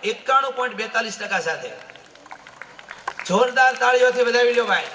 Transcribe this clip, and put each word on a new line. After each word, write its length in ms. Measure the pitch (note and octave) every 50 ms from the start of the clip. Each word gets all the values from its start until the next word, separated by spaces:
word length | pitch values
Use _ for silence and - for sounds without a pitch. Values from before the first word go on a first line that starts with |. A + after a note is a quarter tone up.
| -
એકાણું 480 | G#3 A3+ - - C4 C4+ C4+ C4+ C4+
પોઇન્ટ 240 | B3+ B3+ B3 B3 G#3
બેતાલીસ 420 | G3 A3 G#3+ - A3+ A3+ A3 F#3+ -
ટકા 220 | G#3 G3 G3+ F3+
સાથે. 300 | D#3+ E3 D#3+ D3+ - E3 - - - - - - - - - - - - - - - - - - - - - - - - - - - - - - -
જોરદાર 500 | - F3+ G#3 B3 B3 B3 C4 C4 B3+ B3+
તાળીઓથી 460 | - B3 B3 B3+ B3 B3+ B3+ A#3+ B3
વધાવી 300 | B3 A#3+ A#3 A#3+ B3 A#3+
લ્યો 120 | A#3+ A#3+ A#3
ભાઈ. 200 | G#3 F#3+ - - -